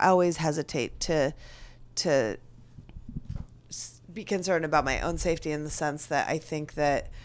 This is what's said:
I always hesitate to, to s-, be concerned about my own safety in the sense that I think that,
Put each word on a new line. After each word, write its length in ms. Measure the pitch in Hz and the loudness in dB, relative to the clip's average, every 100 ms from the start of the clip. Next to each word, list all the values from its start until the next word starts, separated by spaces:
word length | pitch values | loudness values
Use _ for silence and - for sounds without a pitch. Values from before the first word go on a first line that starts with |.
I 60 | 185 | 6
always 300 | 185 175 160 | 6 6 2
hesitate 600 | 160 156 - 156 117 - | 0 0 -2 -2 -4 -4
to, 340 | - 156 139 - - - - - - - | 0 2 2 0 -12 -18 -18 -18 -10 -4
to 420 | 180 139 110 - - - - - - - - - - - - - - | 2 4 4 -2 -10 -20 -20 -20 -18 -16 -12 -12 -10 -10 -10 -14 -16
s-, 320 | - - - - | -12 -12 -14 -14
be 140 | 175 | -12
concerned 400 | - 196 180 170 | -2 -2 2 2
about 220 | 160 151 135 | 4 2 4
my 160 | 131 | 0
own 160 | 160 165 | 0 0
safety 340 | 180 165 160 | 0 0 -2
in 120 | 151 | -4
the 60 | 151 | -4
sense 360 | - 151 147 - | -2 -2 -2 -2
that 240 | 143 - | 0 0
I 80 | 156 | -2
think 360 | - 156 151 | -4 -6 -6
that, 360 | - 147 139 - - | 0 2 2 -2 -10